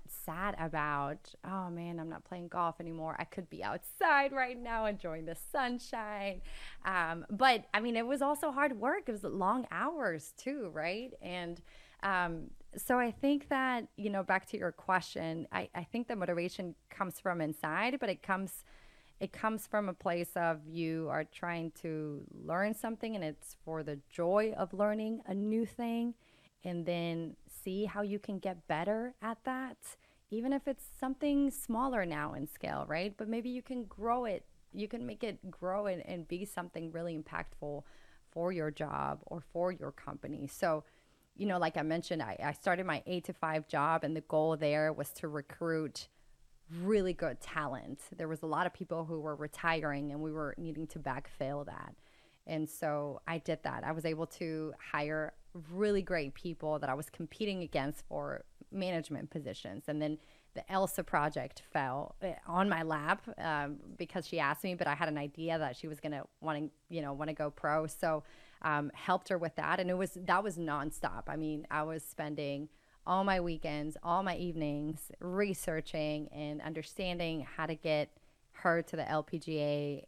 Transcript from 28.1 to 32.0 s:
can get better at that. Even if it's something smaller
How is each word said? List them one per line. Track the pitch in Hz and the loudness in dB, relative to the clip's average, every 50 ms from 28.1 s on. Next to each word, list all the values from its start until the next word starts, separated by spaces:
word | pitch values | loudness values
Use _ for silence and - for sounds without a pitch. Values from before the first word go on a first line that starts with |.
| 202 202 | -2 -2
can | - - 202 185 | -2 -4 -6 -4
get | - 190 180 170 - - | -2 -4 -6 -6 -2 0
better | 160 156 175 196 214 220 233 247 254 - | 0 2 2 2 2 0 0 -4 -6 -4
at | 208 220 233 - _ | -4 -4 -4 -2 _
that. | 262 254 254 262 254 - - - - - - _ _ _ _ _ _ | -2 -2 -2 -4 -6 -8 -12 -14 -16 -16 -16 _ _ _ _ _ _
Even | 214 226 233 262 | -4 0 2 2
if | 277 277 - 285 | 2 2 2 -2
it's | 262 - - - - - | -4 -4 -6 -14 -8 -6
something | - - 262 - 302 294 285 277 285 269 | -4 -4 -2 0 2 4 6 6 6 4
smaller | 262 - - - 226 220 254 269 254 220 | 2 0 -2 0 2 2 2 2 2 2